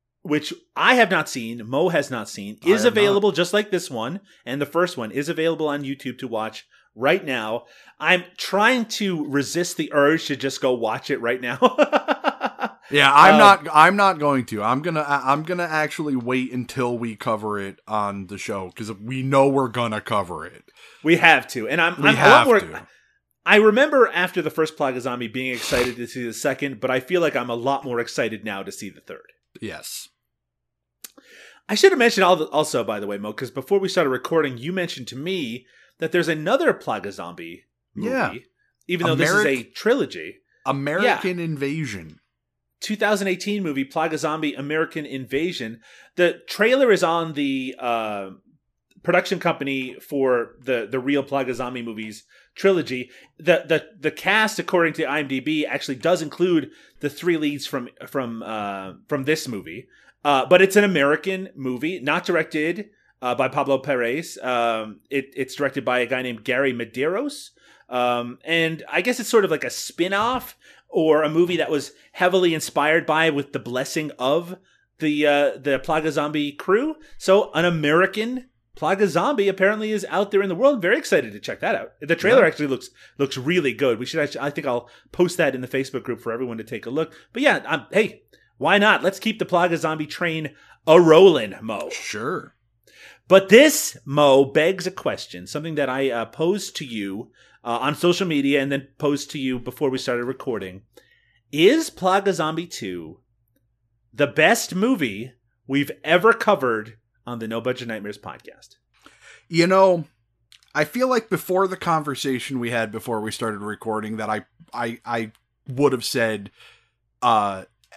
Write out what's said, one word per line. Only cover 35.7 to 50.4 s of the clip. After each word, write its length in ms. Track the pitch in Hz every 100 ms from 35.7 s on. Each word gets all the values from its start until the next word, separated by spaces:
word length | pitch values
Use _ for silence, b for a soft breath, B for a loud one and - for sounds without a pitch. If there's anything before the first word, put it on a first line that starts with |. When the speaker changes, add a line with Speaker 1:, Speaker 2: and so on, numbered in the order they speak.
| b b -
Speaker 1:
that 120 | 160
there's 160 | 180 170
another 460 | 156 156 269 320
Plaga 380 | - - 107 98
Zombie 520 | 98 87 87 85 85 _ _ _ -
movie, 140 | 226
Speaker 2:
Yeah. 220 | 262 139 113 - _ _ _ -
Speaker 1:
even 200 | 180 170
though 80 | 156
this 140 | 156
is 60 | 202
Speaker 2:
Ameri- 220 | 160 131
Speaker 1:
a 40 | 110
trilogy. 720 | - 214 269 151 90 80 - _ _ 131
Speaker 2:
American 720 | 139 143 165 233 151 185 175
Speaker 1:
Yeah. 60 | 165
Speaker 2:
Invasion. 720 | 147 139 160 139 98 80 78 _ _ _ _ _ _
Speaker 1:
Two 140 | - 208
thousand 320 | 208 208 196
eighteen 360 | 185 202 208
movie, 220 | 175 135 135
Plaga 320 | 165 160 156
Zombie 360 | 151 156 151
American 520 | 123 143 156 160 160 143
Invasion. 760 | 131 127 135 170 - 113 117 b b b -
The 240 | 175 - -
trailer 440 | - 220 262 254
is 120 | 190
on 300 | 170 170 160
the, 420 | 147 143 135 131 -
uh, 520 | 123 117 110 104 95 92 _ _ _ _ _ _
production 380 | - 175 180 180
company 560 | 170 156 139 135 127 -
for 540 | - 143 131 123